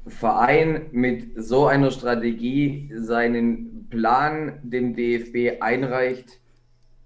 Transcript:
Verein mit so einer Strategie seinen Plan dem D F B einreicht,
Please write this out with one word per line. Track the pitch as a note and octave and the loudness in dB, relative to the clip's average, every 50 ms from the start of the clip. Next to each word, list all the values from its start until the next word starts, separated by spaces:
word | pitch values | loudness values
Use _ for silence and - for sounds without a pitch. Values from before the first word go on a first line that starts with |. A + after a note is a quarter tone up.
| - | -16
Verein | - - - A#2 A2 G2+ A2 A#2+ C3 D3 D#3+ D#3+ D#3+ D#3 - - - | -14 -8 -2 0 2 4 4 4 6 6 6 4 4 0 -2 -4 -4
mit | A#2+ A#2+ B2+ B2+ A2+ A2+ - - - | -2 0 2 2 0 -2 -6 -12 -10
so | A2+ A2+ A2+ B2 C3+ D3 | -10 -4 0 2 4 4
einer | C#3+ C#3 C#3 C#3 C3 | 6 6 4 4 2
Strategie | B2 - A#2+ A#2+ A#2+ A#2 A#2 A#2+ A2+ G#2+ A#2 B2 C3+ D3 D3 C#3 C#3 - - - A2 | 2 -2 -2 -2 -2 0 0 -2 -2 -2 -4 -2 0 0 0 0 -2 -4 -10 -10 -8
seinen | A2+ A2+ A2+ A#2 A#2 A#2+ A#2+ A#2+ A#2 A#2 A#2 A#2 A#2+ A#2 A#2 A2 A2 - - | -8 -4 -2 0 2 2 2 2 2 2 0 0 -2 -6 -12 -14 -14 -14 -8
Plan | A#2+ A2+ A2 A2+ B2 C3+ D3 D#3 D#3 D#3 D#3 C#3+ - - | -4 0 2 4 4 4 2 0 -2 -4 -6 -8 -8 -12
dem | A#2+ A#2 B2 B2+ B2 B2 A2+ | -12 -6 -4 -2 -2 -2 -2
D | A#2+ A#2+ A#2+ A#2+ | -2 0 0 0
F | A#2 A#2 - | -2 -4 -4
B | - A#2+ A#2+ A#2+ - - | -2 0 0 0 0 -2
einreicht, | G#2 A2+ B2 C3 C3+ B2 B2 C3 B2+ B2+ B2+ - - - - - _ _ _ _ _ _ _ _ _ _ - _ - | -2 -2 0 0 -2 -2 0 0 0 0 -2 -6 -10 -20 -20 -20 _ _ _ _ _ _ _ _ _ _ -20 _ -20